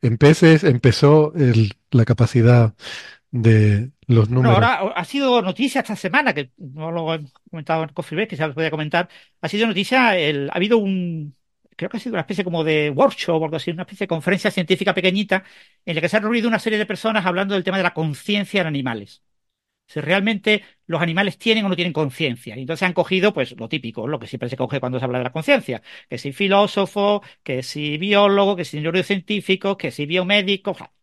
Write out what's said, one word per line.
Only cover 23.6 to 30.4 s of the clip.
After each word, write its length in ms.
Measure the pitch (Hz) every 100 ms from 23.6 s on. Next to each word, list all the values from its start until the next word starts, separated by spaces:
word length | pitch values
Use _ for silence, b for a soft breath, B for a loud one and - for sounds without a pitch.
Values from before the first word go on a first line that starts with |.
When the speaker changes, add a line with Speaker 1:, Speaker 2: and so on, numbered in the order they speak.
| 113
Speaker 2:
típico, 400 | 147 117 113 120
lo 100 | 156
que 80 | -
siempre 220 | 127 123
se 60 | 131
coge 240 | 123 139
cuando 180 | 127 127
se 60 | 127
habla 120 | 127
de 80 | 123
la 60 |
conciencia. 480 | 160 - 262 - 117 B B -
Que 100 | 131
si 140 | 143
filósofo, 920 | 135 196 196 202 202 190 208 202 208 B _
que 180 | - 131
si 340 | 127 151 147 151
biólogo, 580 | 196 202 202 202 196 180
que 80 | 156
si 140 | 151
neurocientífico, 960 | 160 180 175 196 - 208 - 190 196 190
que 140 | 143
si 140 | - 147
biomédico, 680 | 180 185 208